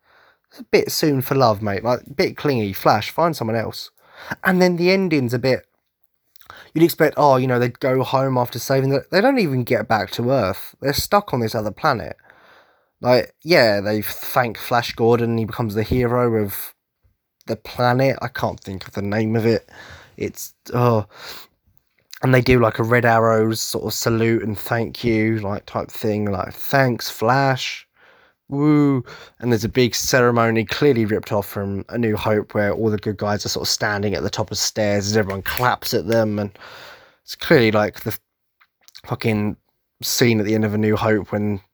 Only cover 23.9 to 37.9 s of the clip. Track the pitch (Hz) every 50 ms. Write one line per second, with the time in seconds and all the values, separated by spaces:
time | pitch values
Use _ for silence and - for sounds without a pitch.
23.9 | - - - 120 117 110 113 113 113 113 104 110 104 - - - 120 117 113 -
24.9 | - - - 120 113 110 110 113 113 110 104 98 104 - - - - 113 90 -
25.9 | - - - 110 104 107 104 101 98 90 - - - - - - - 139 135 127
26.9 | 120 107 - - - - 110 110 120 139 139 135 135 127 - - - - - _
27.9 | _ _ _ _ _ _ _ _ _ _ _ - 135 139 147 151 151 147 147 143
28.9 | 139 131 120 - - - - - _ _ - 123 120 107 107 107 - 131 127 120
29.9 | - - - - - 131 123 120 120 117 117 113 113 113 110 - - - 147 147
30.9 | 135 117 113 101 107 95 - - 113 104 98 - - 107 101 98 98 98 95 -
31.9 | - 120 117 110 107 104 - 113 107 107 - - - 110 104 101 90 - 113 110
32.9 | 107 98 - 113 101 - 110 104 104 101 - 110 - - - - - - 113 110
33.9 | 104 101 101 107 95 73 69 104 - - 113 - 107 - - - - - 107 104
34.9 | 101 104 98 101 107 110 104 98 98 98 90 - - - 123 123 104 - - -
35.9 | - 110 80 92 113 113 110 107 104 104 104 101 - - - - - - - -
36.9 | - - - _ _ _ _ - - - - - 175 139 117 110 104 107 104 104